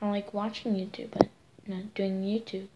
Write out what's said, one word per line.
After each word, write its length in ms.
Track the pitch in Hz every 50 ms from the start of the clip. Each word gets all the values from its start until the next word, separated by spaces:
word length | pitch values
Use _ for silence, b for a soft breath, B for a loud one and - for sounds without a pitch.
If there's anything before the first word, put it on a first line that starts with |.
I 80 | 214 208
like 240 | 202 202 202 - -
watching 400 | 202 208 220 220 - - 233 208
YouTube, 380 | 190 185 196 - - - 220
but 180 | - 202 - - - - - - - - -
not 260 | 202 190 185 196 214 -
doing 300 | - 196 190 190 190 190
YouTube. 440 | 196 214 226 226 - - 190 190 196 -